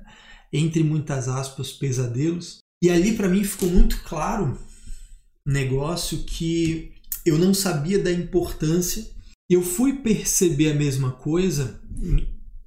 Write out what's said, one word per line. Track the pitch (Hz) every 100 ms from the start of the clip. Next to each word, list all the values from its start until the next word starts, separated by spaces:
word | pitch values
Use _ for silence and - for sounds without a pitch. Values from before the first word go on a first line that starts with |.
| - - - - _
Entre | 147 160 160
muitas | 156 156 139 135 123
aspas, | 131 131 - 131
pesadelos. | - 139 123 123 117 156 175 - - _ _
E | 175
ali | 170 196
pra | 220 196
mim | 190
ficou | 196 - 180
muito | 185 226 -
claro | - 160 170 214 151 101 - - - - - - _ _ -
um |
negócio | 139 127 135 147 170 - 165
que | - - 165 165 165 160 - - - - -
eu | 156
não | 185
sabia | 190 190 156 151 196
da | 180
importância. | 175 175 175 170 - 156 175 175 220 220 - - - _
Eu | 180
fui | 175 - 269 269
perceber | 226 202 - - 180 143 156
a |
mesma | 147 147 131 131
coisa | - 151 170 190 143 120 - - - - - - - - -